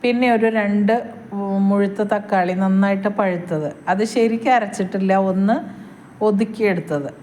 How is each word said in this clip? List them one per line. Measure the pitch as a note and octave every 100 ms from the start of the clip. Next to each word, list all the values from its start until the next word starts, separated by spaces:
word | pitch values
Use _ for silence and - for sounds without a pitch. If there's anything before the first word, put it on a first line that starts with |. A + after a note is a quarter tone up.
പിന്നെ | A#3+ A#3+ B3+ A3+
ഒരു | A3+ A3
രണ്ട് | G3+ G#3 G3+ A#3 A#3 - - G3+ G3 G3 G3
മുഴുത്ത | G3+ G3+ G3 G#3
തക്കാളി | G#3 G3+ G3 F3+ F3+
നന്നായിട്ട് | F#3+ F#3+ G3 G3 G3+ G#3
പഴുത്തത്, | G3 F3 F3 D#3+ D3 - -
അത് | F#3+ A3
ശരിക്കും | B3+ A3+ A3+ A3+ B3
അരച്ചിട്ടില്ല, | G#3 G3+ F#3 G3 F#3+ F#3+ F#3+
ഒന്ന് | F#3 G3 C4+ - - - - - - G#3+
ഒതുക്കിയെടുത്തത് | G3 A3 - G#3 F3 D#3 D3 C#3 -